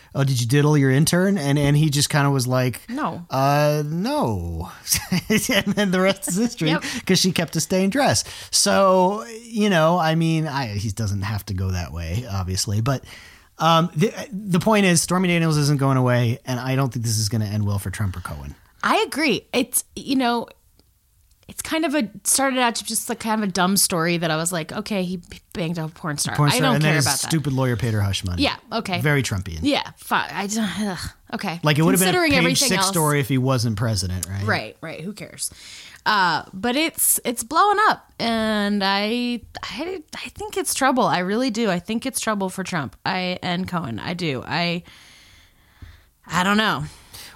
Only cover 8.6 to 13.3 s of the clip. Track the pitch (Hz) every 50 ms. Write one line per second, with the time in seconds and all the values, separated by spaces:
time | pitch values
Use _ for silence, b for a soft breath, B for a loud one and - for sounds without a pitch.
8.6 | - 202 196 196 196 190 185 185 180 185 208 214 226 233 226 226 233 233 233 208
9.6 | 208 208 190 160 156 160 175 180 156 160 160 165 165 165 160 160 156 151 131 139
10.6 | 135 107 101 101 98 113 98 - 113 98 98 98 98 104 110 101 - - 98 92
11.6 | 95 92 92 90 85 - 71 85 82 80 87 117 127 101 98 95 90 90 92 92
12.6 | - 110 101 107 113 139 135 123 - B B B B B